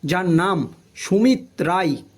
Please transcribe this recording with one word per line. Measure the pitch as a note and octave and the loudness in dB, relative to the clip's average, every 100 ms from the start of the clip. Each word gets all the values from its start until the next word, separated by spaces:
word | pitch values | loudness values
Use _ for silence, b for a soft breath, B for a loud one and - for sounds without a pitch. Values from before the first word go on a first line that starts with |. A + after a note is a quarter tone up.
| D3 | -2
যার | F3+ F#3 | -2 2
নাম | E3 F#3 F3+ A#2+ - _ - | 2 2 -2 -4 -10 _ -16
সুমিত | - G3 A#3+ B3+ - - | -2 2 4 2 -4 -6
রায় | D#3 F3+ F3 C3+ - | -2 0 -2 -4 -8